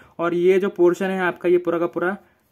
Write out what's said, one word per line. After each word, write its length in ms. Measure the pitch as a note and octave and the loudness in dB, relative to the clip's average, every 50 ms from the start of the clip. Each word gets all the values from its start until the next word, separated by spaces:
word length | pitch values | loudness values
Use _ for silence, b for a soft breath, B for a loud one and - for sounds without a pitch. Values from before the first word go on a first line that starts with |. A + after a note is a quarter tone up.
| B B B - | B B B -6
और 140 | E3 E3+ E3+ | -4 -4 -2
ये 260 | F3 F3 F#3 F#3+ F#3+ | 0 2 2 2 2
जो 100 | F#3+ G3+ | 0 -2
पोर्शन 360 | G3 - F3 F3 F3 - G3 | 0 2 2 2 2 2 -2
है 140 | F#3 F#3+ F#3+ | -4 -2 -2
आपका, 300 | F#3 F3 E3 - - F3 | -2 -4 -4 -2 0 0
ये 80 | F3+ F3 | 2 2
पूरा 220 | F3 E3+ E3+ E3+ | 2 -2 -2 -2
का 80 | E3+ E3+ | -2 -4
पूरा 300 | - E3+ E3+ F3+ G3+ G3 b b b b b b | -4 -4 -4 -4 -4 -6 b b b b b b